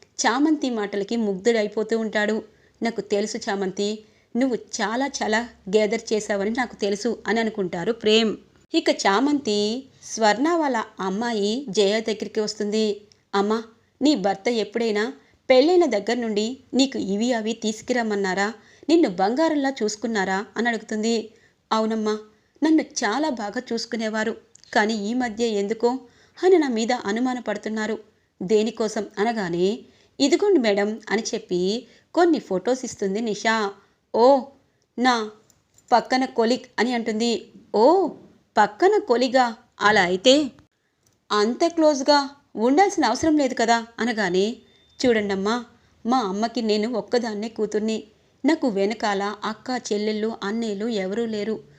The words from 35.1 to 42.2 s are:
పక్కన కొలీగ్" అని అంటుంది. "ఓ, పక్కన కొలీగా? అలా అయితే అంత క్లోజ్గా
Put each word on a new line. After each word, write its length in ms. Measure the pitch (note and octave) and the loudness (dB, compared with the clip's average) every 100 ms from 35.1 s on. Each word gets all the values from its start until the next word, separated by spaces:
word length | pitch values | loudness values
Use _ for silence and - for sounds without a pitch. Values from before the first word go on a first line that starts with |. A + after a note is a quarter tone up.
| A#3 G#3+ - _ _ _ _ - | 2 -2 -10 _ _ _ _ 0
పక్కన 320 | A#3 A3+ B3+ B3+ | 0 2 0 0
కొలీగ్" 360 | A#3 A3+ A#3+ - - | 0 0 0 -4 -4
అని 140 | B3 | -2
అంటుంది. 380 | A#3+ A3+ G#3+ A#3+ A3 - - - G#3 | -2 -2 -2 0 -2 -6 -20 -4 4
"ఓ, 100 | B3+ F#4+ E4+ - - _ _ A3+ | 4 4 2 -4 -18 _ _ 2
పక్కన 380 | G#3 - F#4 G#4 | 2 4 4 4
కొలీగా? 480 | - A#3+ B3+ B3+ A#3+ A3 _ - | 2 0 2 2 0 -4 _ 0
అలా 200 | G#3 G#3+ | 2 4
అయితే 320 | F3 F#3 B3 C#4+ C#4 - _ _ _ _ _ _ - | 2 2 4 4 4 -6 _ _ _ _ _ _ -4
అంత 340 | G#3 G#3 - E4+ | 0 0 2 0
క్లోజ్గా 520 | E4+ D4+ C4+ C4+ C#4+ | 4 2 4 4 2